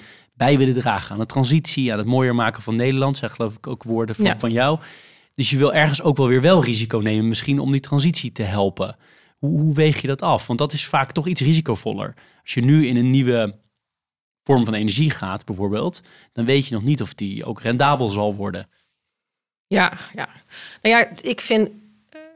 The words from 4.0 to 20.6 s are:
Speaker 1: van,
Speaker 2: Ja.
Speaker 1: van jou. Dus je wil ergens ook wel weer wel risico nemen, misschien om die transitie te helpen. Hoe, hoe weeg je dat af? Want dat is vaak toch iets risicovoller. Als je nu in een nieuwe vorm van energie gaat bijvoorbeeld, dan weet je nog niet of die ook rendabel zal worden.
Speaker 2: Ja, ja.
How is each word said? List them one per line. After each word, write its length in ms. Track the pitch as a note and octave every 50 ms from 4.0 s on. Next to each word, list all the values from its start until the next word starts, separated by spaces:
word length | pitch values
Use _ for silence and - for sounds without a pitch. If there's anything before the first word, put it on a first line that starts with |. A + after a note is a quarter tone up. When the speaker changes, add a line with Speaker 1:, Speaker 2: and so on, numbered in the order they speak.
| A2+ A2 A2
Speaker 1:
van, 100 | - G#3
Speaker 2:
Ja. 140 | F#3 - G#2+
Speaker 1:
van 120 | - A#2 A#2
jou. 260 | A#2+ B2+ C#3+ D#3+ D#3+ - - - - - - - _ _ _ _
Dus 160 | - C3 -
je 60 | C#3+ C3
wil 160 | C#3+ C#3 -
ergens 280 | D#3+ D3+ D#3 C#3+ - -
ook 140 | D#3+ C#3
wel 100 | C#3+ C3+
weer 140 | A#2+ B2 C3
wel 240 | B2+ E3+ F#3+ F3 B2+
risico 340 | B2 A#2 G#2+ A2+ A2 - A2+
nemen, 300 | G#2 A2 G#2+ G#2+ A2 A2+
misschien 300 | A2 - - C#3+ C#3 C#3
om 140 | C#3 C3+ C#3
die 80 | C3+
transitie 520 | - - C#3+ C#3+ C3+ F3 E3 - - A#2+ -
te 100 | - A2
helpen. 540 | F#2+ G2+ G#2 G2 G2 F#2 - F#2+ F#2 - - _ _ _ _ _ _ _ _
Hoe, 220 | - C#3+ E3 D#3
hoe 140 | D3+ D#3 D3
weeg 260 | D3 D#3 D#3 C#3+ -
je 60 | -
dat 160 | C3 C#3 C3+ -
af? 240 | F3 C#3 G#2+ -
Want 120 | - A#2+ A#2
dat 140 | C#3+ C#3+ -
is 140 | D3 -
vaak 260 | - - C#3+ C3+ - -
toch 140 | E3+ D3+
iets 140 | F3+ F3+ -
risicovoller. 760 | C3 C#3 D#3+ D#3+ D#3+ - A2+ - - A2+ G#2 G2 G2+ G2+ - - _ _ _ _ _
Als 120 | - -
je 60 | B2+ A#2+
nu 240 | C3 D3 D#3 D3+
in 100 | B2 B2+
een 140 | A#2+ A#2+ B2+
nieuwe 500 | C3 C#3 C3 B2 A#2+ A#2 A2 G2+ G2+ - _ _ _ _ _ _ _ _ _ _ _ _ _ _ _ _ _
vorm 200 | - C#3 B2 A#2
van 100 | A2+ A2
energie 360 | G#2 G#2+ G#2+ F#2+ A#2+ D#3+ D#3
gaat 340 | - - - F#2 F#2+ G2 -
bijvoorbeeld, 580 | - G#2+ F#2 G2+ G2+ G2+ G#2+ C#3 F3 F3 - - - - - - _ _
dan 120 | - A2+
weet 220 | A#2+ C3+ C#3+ C3+
je 80 | - A#2+
nog 80 | G#2+ G#2
niet 200 | C3+ D3+ C3 A2+
of 120 | - -
die 300 | - G#2 G2 G2 G#2+ A2
ook 160 | A#2 A2 -
rendabel 480 | A2 A#2 A#2+ B2 C#3+ C#3+ D3 C3+ B2+ G#2+
zal 260 | G2 G#2 G#2 G#2+ G2+
worden. 340 | G#2 G2 G2+ F#2+ G2 G2+ - _ _ _ _ _ _ _ _ _ _ _ _ _ _ _ _ _ _ _
Speaker 2:
Ja, 260 | _ G3 G#3 F3+ F3 - F3 - - -
ja. 140 | G#3+ - - - - _ _ - -